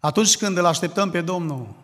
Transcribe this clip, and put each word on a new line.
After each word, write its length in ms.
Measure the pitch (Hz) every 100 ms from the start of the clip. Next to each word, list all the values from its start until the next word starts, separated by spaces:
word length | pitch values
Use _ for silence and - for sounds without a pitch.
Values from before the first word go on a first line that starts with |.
Atunci 360 | 151 147 214 -
când 200 | 208 180
îl 80 |
așteptăm 460 | 175 160 175 196 196
pe 100 | 175
Domnul 540 | 165 180 165 135 110 104